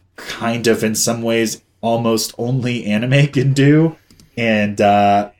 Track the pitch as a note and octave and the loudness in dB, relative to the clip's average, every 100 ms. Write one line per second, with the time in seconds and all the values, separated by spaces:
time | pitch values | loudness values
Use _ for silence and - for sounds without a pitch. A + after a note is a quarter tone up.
0 | _ - - - A#2 A#2 A2+ A2 A2 G#2+ | _ -20 -14 -8 -4 -2 0 0 0 -2
1 | - A#2 A#2 A2+ A2 - _ _ A#2 A#2 | -2 -2 -2 0 -2 -4 _ _ -4 -2
2 | A#2 A2 - - A#2+ C3 B2 A#2+ G#2 G#2+ | 0 -2 -4 -6 -4 -2 -2 -4 -2 -2
3 | B2 C#3 D3 C#3+ C3+ C3+ C#3 D3+ D#3+ - | 2 2 2 0 0 2 4 4 2 -4
4 | _ _ _ - A2+ G#2+ G#2 G#2 G2+ G2+ | _ _ _ -4 0 0 0 2 2 4
5 | G2+ G2+ G#2 | 4 2 -2